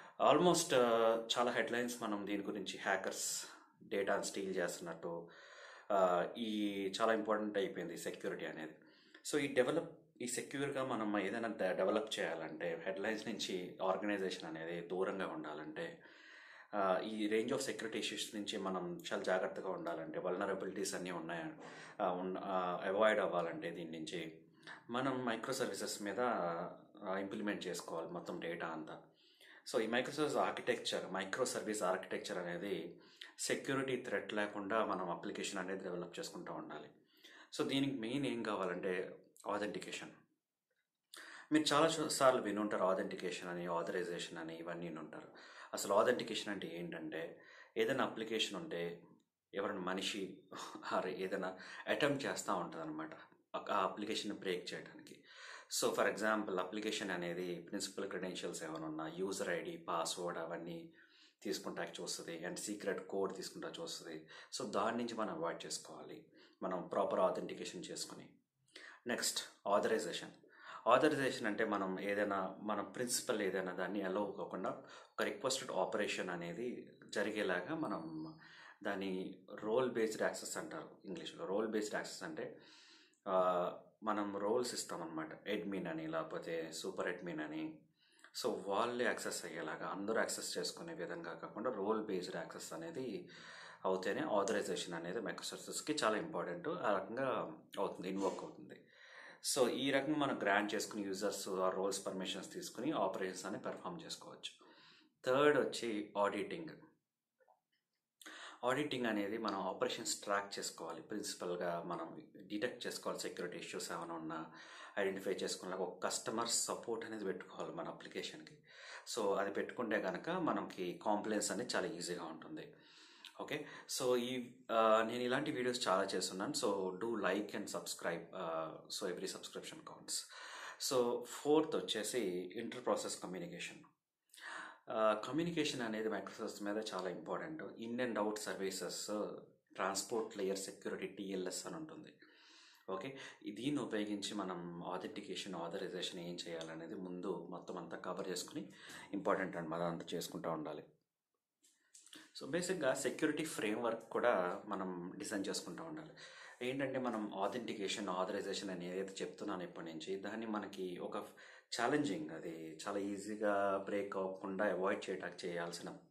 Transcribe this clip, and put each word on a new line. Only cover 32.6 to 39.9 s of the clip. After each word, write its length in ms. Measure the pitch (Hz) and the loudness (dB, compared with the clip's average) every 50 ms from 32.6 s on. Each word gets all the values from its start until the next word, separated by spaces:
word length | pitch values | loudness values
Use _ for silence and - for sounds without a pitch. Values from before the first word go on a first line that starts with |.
| - - 185 170 - - - - - - - - - - - - | -2 -2 -2 -2 -4 -6 -10 -14 -20 -20 -18 -16 -16 -14 -8 -4
సెక్యూరిటీ 640 | - - 123 - - - 135 131 131 - 117 - - | 0 0 0 0 0 0 0 0 2 0 0 -2 -2
థ్రెట్ 300 | - 104 98 - - 107 | 0 0 0 0 0 0
లేకుండా 520 | 107 104 104 - 104 101 98 113 110 107 | 2 2 0 0 -4 -2 2 4 4 4
మనం 240 | 104 98 92 92 90 | 2 2 0 0 -2
అప్లికేషన్ 500 | 85 85 - 104 95 101 95 - 101 98 | -4 -4 -4 -6 -4 -4 -4 -2 -2 -2
అనేది 240 | 90 90 98 95 95 | -2 -2 -2 -4 -4
డెవలప్ 360 | 92 87 87 87 87 85 - | -4 -4 -4 -4 -6 -6 -8
చేసుకుంటూ 340 | 82 - - 87 - 87 85 | -8 -6 -8 -10 -8 -8 -8
ఉండాలి. 360 | 78 80 78 78 76 - - - - _ _ _ - - - - - - - - - | -8 -8 -8 -10 -10 -12 -14 -18 -20 _ _ _ -20 -20 -20 -20 -20 -18 -8 -2 0
So, 80 | 147 | 0
దీనికి 320 | 123 135 139 139 139 135 117 | 2 4 4 4 4 2 0
మెయిన్ 260 | 110 113 131 143 139 | -2 0 0 0 2
ఏం 180 | 123 117 117 113 | 2 0 0 0
కావాలంటే 720 | 110 104 98 95 90 87 90 95 95 90 92 92 - - - - - _ - - | 0 2 2 2 0 0 0 0 0 2 2 0 -2 -6 -14 -18 -20 _ -10 -4
ఆథెంటికేషన్. 640 | 107 101 104 104 101 90 - - 110 | -2 0 0 0 0 -2 -4 -6 -6